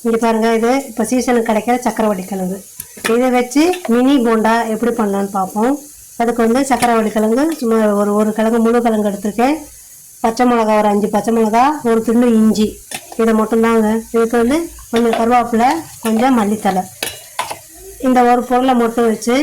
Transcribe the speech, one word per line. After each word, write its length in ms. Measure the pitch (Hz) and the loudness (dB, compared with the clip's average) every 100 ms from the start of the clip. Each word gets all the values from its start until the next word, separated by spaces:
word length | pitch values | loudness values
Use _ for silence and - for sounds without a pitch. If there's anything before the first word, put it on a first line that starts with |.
இங்க 140 | 233 226 | -2 0
பாருங்க, 280 | 233 220 226 226 | 0 0 2 2
இது 120 | 226 269 269 | 0 -2 -4
இப்ப 160 | - 214 | -6 -2
சீசனுக்கு 380 | 254 247 240 226 | -2 0 0 0
கிடைக்கிற 260 | 214 214 247 247 | -2 0 -2 -2
சக்கரவள்ளி 380 | 220 214 196 185 | -2 -2 -2 -6
கிழங்கு. 300 | 196 185 196 - - - - - 233 | -6 -6 -8 -12 -20 -20 -12 -2 0
இதை 140 | 254 | 2
வச்சு 300 | 247 247 277 330 359 - | 0 0 0 2 0 -2
மினி 200 | 233 262 285 233 | 0 2 2 2
போண்டா 280 | 226 220 233 226 | 2 2 0 -2
எப்படி 180 | 214 233 233 | -2 -2 -2
பண்ணலாம்னு 320 | 208 196 196 | -2 -2 -4
பார்ப்போம். 400 | 196 190 214 233 285 - - - - | -4 -4 -2 -2 -2 -6 -20 -20 -4
அதுக்கு 200 | 233 240 226 | -2 0 2
வந்து 160 | 240 277 | 2 0
சக்கரவள்ளி 400 | 233 240 226 214 214 | 0 2 2 0 0
கிழங்கு 280 | 214 226 311 302 | 0 2 0 -2
சும்மா 160 | 233 226 214 202 | -2 2 2 2
ஒரு, 100 | 208 208 | 0 0
ஒரு 120 | 214 208 | 0 0
கிழங்கு, 220 | 220 233 226 | 0 2 2
முழு 140 | 240 240 | 2 2
கிழங்கு 240 | 220 208 | 0 -2
எடுத்திருக்கேன். 460 | 196 214 202 254 311 - - - - - - | -2 -6 0 0 0 -6 -20 -20 -20 -20 -4
பச்சை 200 | 233 226 247 | -4 0 0
மிளகா 260 | 240 220 214 | 2 2 2
ஒரு 80 | 208 | 2
அஞ்சு 160 | 208 202 202 | 0 0 -2
பச்சை 160 | 208 226 | 0 0
மிளகா, 260 | 220 226 269 302 240 | 2 2 2 0 0
ஒரு 120 | 226 226 | 0 2
துண்டு 220 | 226 247 220 | 2 2 4
இஞ்சி, 300 | 220 208 214 - - - - - | 2 2 -2 -4 -16 -18 -16 -4
இதை 120 | 226 220 | 0 0
மட்டும்தாங்க. 500 | 214 226 226 226 214 226 226 | 0 0 2 2 2 -2 -2
இதுக்கு 240 | 233 226 240 | -2 0 0
வந்து 180 | 233 302 330 - - | 0 0 -4 -12 -6
கொஞ்சம் 260 | 233 233 220 | 0 0 0
கருவேப்பிலை, 500 | 226 247 233 220 247 330 - - 226 | 2 2 2 2 2 0 -6 -8 -2
கொஞ்சம் 320 | 220 247 247 | 0 2 2
மல்லித்தழை, 440 | 202 214 202 185 185 - - - - - - - - - - - 262 | 2 0 -2 -2 -6 -10 -12 -12 -18 -12 -10 -10 -18 -20 -20 -6 0
இந்த 120 | 254 240 | 2 4
ஒரு 140 | 247 233 | 2 2
பொருளை 240 | 247 262 254 | 0 2 2
மட்டும் 260 | 226 233 233 | 0 0 0
வச்சு 240 | 214 - 254 | 0 -2 0